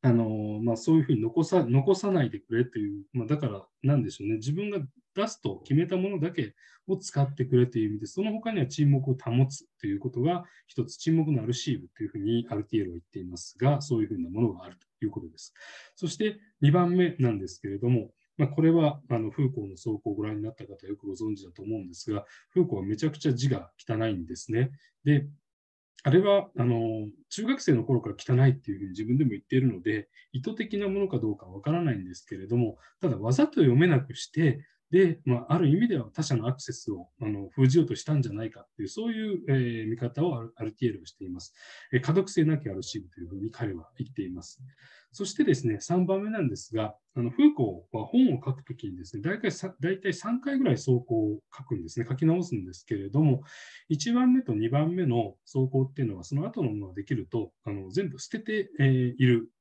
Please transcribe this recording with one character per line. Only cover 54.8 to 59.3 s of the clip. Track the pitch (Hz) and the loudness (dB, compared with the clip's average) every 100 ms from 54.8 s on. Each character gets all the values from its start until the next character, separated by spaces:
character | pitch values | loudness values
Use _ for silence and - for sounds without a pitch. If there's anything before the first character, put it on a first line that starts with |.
| 156 | 0
目 | 180 165 | 0 2
の | 117 104 - | 2 0 -8
草 | _ 135 | _ -2
稿 | 131 135 | 0 2
っ | 131 | -2
て | - | -2
い | |
う | 120 | -4
の | 92 | -4
は、 | |
そ | 90 143 | -4 -4
の | 196 | -4
後 | 226 | -2
の | 139 | -4
も | 104 | -4
の | 98 | -8
が | |
で | 90 | -10
き | 101 | -6
る | 123 90 | -6 -4
と、 | 117 101 _ | -6 -6 _
あ | - | -10
の、 | 101 95 | -10 -6
全 | 120 190 | -4 -4
部 | 135 | -8
捨 | - | -10
て | 220 | -10
て、 | 220 214 196 - | -4 -4 -6 0
え | 135 131 123 123 | 2 2 0 2
ー、 | |
い | |
る。 | 127 | 4